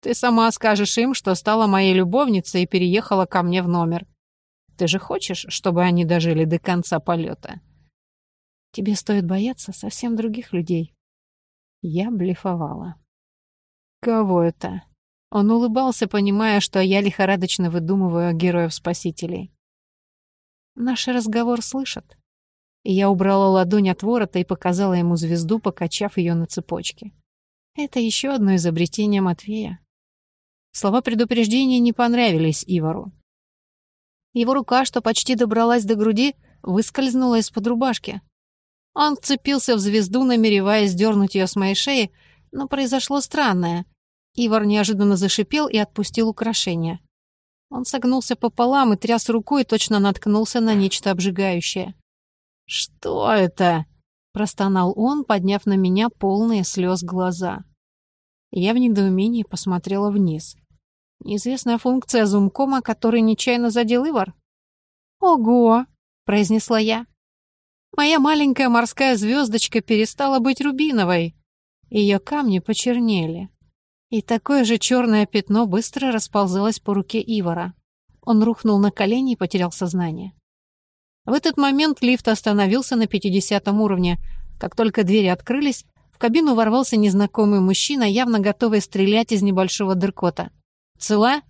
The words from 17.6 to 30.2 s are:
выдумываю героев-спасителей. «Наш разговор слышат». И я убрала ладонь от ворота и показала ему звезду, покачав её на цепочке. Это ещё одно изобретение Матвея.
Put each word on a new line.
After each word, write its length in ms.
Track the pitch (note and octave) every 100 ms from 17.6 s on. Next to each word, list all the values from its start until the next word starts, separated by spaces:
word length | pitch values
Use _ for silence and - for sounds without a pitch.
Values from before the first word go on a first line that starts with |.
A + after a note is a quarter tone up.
| F3
выдумываю 680 | E3+ D#3+ G3 F#3 E3+ F3 E3
героев-спасителей. 1160 | F3+ F3 E3 - - F3 F3 D#3+ E3+ F3+ F#3 _ _ _ _ _ _ _ _ _ _ _ _ -
«Наш 320 | A#3+ B3 -
разговор 540 | B3 A3 A3 A#3 A#3+
слышат». 560 | - C4+ C4+ - _ _ _ _ _ _ _ _
И 100 | -
я 160 | F#3+ G3
убрала 400 | G3 F#3+ G3 G3
ладонь 400 | F#3+ F3+ G#3 F#3+
от 120 | F3+
ворота 380 | G3 A#3+ G#3+ F3+
и 60 | F3+
показала 480 | F#3 F3+ F3+ G3
ему 240 | F3+ F3 F3
звезду, 420 | D#3+ E3+ E3 A3
покачав 580 | G3+ - E3+ - G3+ -
её 160 | E3+
на 140 | E3+ E3
цепочке. 640 | - - E3 - - G#3+ _ _ _ _ _ _ -
Это 240 | C#4+ C4
ещё 340 | A3+ - C4+
одно 220 | C#4 G3+ F#3+
изобретение 680 | E3+ E3 E3+ - G#3 G3+
Матвея. 580 | F#3+ E3+ - G#3+ G#3+ F3+ _ _ _ _